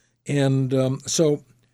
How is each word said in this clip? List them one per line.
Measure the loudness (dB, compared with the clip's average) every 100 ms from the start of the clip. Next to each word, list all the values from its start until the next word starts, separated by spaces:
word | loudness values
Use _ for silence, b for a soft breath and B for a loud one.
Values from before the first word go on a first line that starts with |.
| _ _ -4
And, | 0 2 0 0
um, | 0 0 -4 -4
so | 0 0 0 -6 _ _